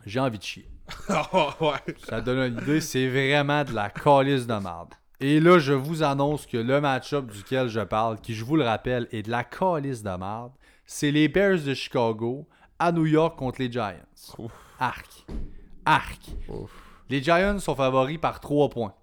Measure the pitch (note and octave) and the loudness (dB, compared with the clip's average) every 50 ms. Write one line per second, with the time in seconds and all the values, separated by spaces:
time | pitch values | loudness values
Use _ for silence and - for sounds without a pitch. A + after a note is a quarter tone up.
0 | - G2+ G2+ B2+ C3+ C3 A2 G2 - - - F#2 - - - - - - - - | -14 -6 -4 -2 -2 -2 -2 -6 -10 -12 -14 -14 -16 -18 -20 -18 -16 -16 -16 -12
1 | - - F#3+ D3+ C#3+ - F#3 F#3 D3+ C#3 - - D#3+ D3 C3+ - - E3+ C#3+ - | -6 -4 -2 -2 -2 0 2 2 2 0 -2 -2 -2 -2 -2 -2 -8 -10 -12 -12
2 | - - A2+ A2+ A2 B2 B2+ C3 C3 B2+ A#2 A#2 - C#3 D3+ D#3 D#3 - - B2+ | -10 -8 -6 -4 -2 -2 0 0 0 -2 -4 -4 -2 0 0 0 0 0 -2 0
3 | C3 C3 B2 C#3 C3+ C3+ D3 D3 C#3+ C#3+ D3 D3 C#3+ B2 A2+ G#2+ G2+ G2+ - - | 0 0 0 0 0 2 2 2 2 2 0 0 0 -2 -2 -4 -4 -4 -6 0
4 | - D3 C#3+ C3+ C3+ C#3 C#3+ C3 A#2+ A#2 A2+ G#2 G2 F2 E2+ E2+ F2 - - _ | 4 6 6 6 6 4 2 0 0 -2 -4 -4 -4 -6 -8 -10 -14 -16 -20 _
5 | _ _ _ - C3+ C#3 D3+ D#3 D#3+ F3 F3+ F3 C#3 C#3 C#3+ C3 C3+ D#3 E3+ D#3 | _ _ _ -4 0 4 4 6 8 8 8 8 6 4 0 0 0 -4 -2 0
6 | D#3 C#3+ C#3 C#3 C#3+ D3 D3+ - - - - A2+ A2+ B2+ C3+ C#3+ D3 C#3 C3 B2 | 2 2 2 2 0 0 0 -4 -6 -6 -4 -2 0 2 2 2 2 2 0 0
7 | - - D3 C#3+ C3 A#2 G2+ G2+ - - C3+ C3 B2+ A#2 G#2+ A2+ G2+ - A2 G#2+ | -2 -2 -4 -4 -4 -4 -14 -14 -8 -2 -2 0 0 0 -2 -4 -4 0 0 0
8 | A2+ A2+ A2 G#2 - - A2+ G#2+ A2+ B2 D#3 D#3 B2+ A2+ G#2+ - - B2 B2+ A#2+ | 0 0 -2 -6 -8 -8 -8 -8 -4 0 2 2 2 2 0 0 -2 -2 -2 -2
9 | A#2 - A#2+ A2 G2+ A2 A#2 A#2+ A#2+ - - - F#3+ F#3 E3+ D3 C#3 C#3 C3 G#2+ | -4 -4 -6 -8 -4 -2 -4 -4 -4 -6 -4 -2 0 0 0 0 -2 -4 -6 -6
10 | G2+ G2 F2+ F#2 F#2 G2+ G#2+ A#2 A#2+ B2 - _ _ _ _ _ _ - - - | -6 -8 -6 -6 -6 -8 -8 -10 -12 -14 -18 _ _ _ _ _ _ -16 -8 -2
11 | D3+ D3 D3 D3+ D3+ D3 - F3+ G3+ G3 F#3+ E3+ C#3+ C#3 C3 - - - - C3 | -2 2 4 4 4 4 4 2 4 4 2 2 0 -4 -4 -4 -6 -4 0 0
12 | A#2 A2+ A2 G#2+ A#2 A#2+ B2+ C#3+ D#3+ _ _ _ - _ _ - E3 F3 E3+ E3 | 0 0 0 -2 -4 -6 -6 -6 -10 _ _ _ -20 _ _ -2 0 0 2 2
13 | D#3+ D#3 D3+ D#3 E3 E3 E3 - C3+ B2 - - B2+ B2 A#2 B2 G#2+ G2 F2 - | 2 4 4 4 4 2 0 -4 -6 -6 -4 -4 -4 -4 -2 -4 -4 -4 -6 -12
14 | - _ _ - - - - - A2+ A2+ - - - - - - C3 - - - | -18 _ _ -20 -20 -20 -16 -14 -14 -14 -14 -16 -20 -20 -6 -4 -4 -4 -4 -8
15 | - - - - - - - - - - - - - - - - - - D3+ - | -16 -20 -20 -20 -16 -12 -10 -10 -8 -10 -12 -18 -20 -20 -18 -4 0 2 2 2
16 | - - - - - - - - - - A2 G#2 G2+ - - - - - - - | 0 -4 -16 -16 -14 -12 -10 -10 -10 -10 -10 -12 -12 -14 -16 -20 -20 -20 -20 -20
17 | - - B2+ C#3 C3 E3 E3+ F3 G3 G3+ G#3 F#3+ - E3 C#3 B2+ C3+ C3 C3 C3 | -8 -4 -4 -2 2 4 4 4 4 2 0 -2 -2 -4 -2 0 2 2 4 2
18 | C3 C#3 E3 D#3+ D3 B2 - - - - C#3+ D3 C#3+ B2+ - A#2+ G#2+ G2 - _ | 2 2 -2 -2 -4 -4 -4 -4 -6 -2 2 2 2 2 0 -4 -6 -6 -8 _